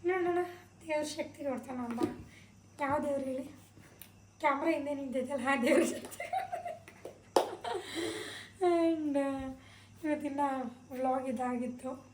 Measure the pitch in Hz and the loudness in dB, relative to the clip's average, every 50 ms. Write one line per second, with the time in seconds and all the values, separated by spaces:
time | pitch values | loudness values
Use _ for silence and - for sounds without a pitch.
0 | - 349 370 370 349 349 349 359 349 359 - - - - - - - 320 302 302 | 2 2 2 2 2 2 2 2 0 0 -4 -14 -18 -20 -20 -18 -6 -2 0 0
1 | 302 302 302 311 294 - - - 285 285 254 226 220 269 262 247 247 233 233 226 | 0 -2 -4 -6 -6 -6 -6 -6 -4 -4 -4 -4 -6 -8 -6 -6 -4 -4 0 0
2 | - - - - - - - - - - - - - - - - 294 269 277 302 | 0 -2 -2 -8 -14 -16 -18 -20 -20 -20 -20 -20 -20 -20 -4 -2 0 2 2 2
3 | 294 294 277 269 269 262 254 262 294 - - - - - - - - - - - | 2 2 0 0 0 -2 -4 -4 -6 -8 -12 -18 -20 -20 -20 -20 -20 -20 -20 -20
4 | - - - - - - - - - 294 277 285 311 330 320 294 277 285 294 277 | -20 -20 -20 -20 -20 -20 -12 2 2 4 4 4 4 2 2 2 2 -2 -2 -2
5 | 277 262 233 269 247 262 285 262 233 262 269 254 233 277 - - - - - - | -4 -2 -2 -2 -2 -2 -2 -2 2 2 2 4 6 6 6 6 6 4 0 -4
6 | - - - - 698 679 740 762 719 740 719 679 - 698 - - - - - - | -8 -10 -10 -10 -6 -2 -2 -2 -2 -2 -6 -6 -6 -8 -8 -8 -12 -18 -20 -16
7 | - - - - - - - - - - - - - 466 466 381 - - - 330 | -16 -16 -16 -16 -20 4 4 4 4 4 -4 -8 -6 -6 -6 -4 -6 -6 -6 -4
8 | 339 339 - - - - - - - - - - 381 359 349 339 330 330 330 320 | -4 -4 -4 -6 -8 -8 -10 -12 -14 -16 -4 2 4 4 6 6 6 4 4 2
9 | 311 294 277 277 277 277 269 269 269 262 262 262 - - - - - - - - | 0 0 2 2 2 0 -2 -4 -6 -8 -8 -10 -16 -20 -20 -20 -20 -20 -20 -6
10 | - 311 294 - 302 285 277 277 285 277 269 262 254 226 - - - - 269 254 | -2 0 0 0 0 -4 0 2 2 2 2 0 -4 -6 -8 -10 -16 -12 -6 0
11 | 262 254 254 269 254 269 240 233 254 247 247 240 254 240 - - - 254 269 262 | 2 2 2 2 0 -2 -2 -2 0 0 0 -2 -2 -4 -6 -6 -8 -8 -8 -8
12 | - - | -12 -20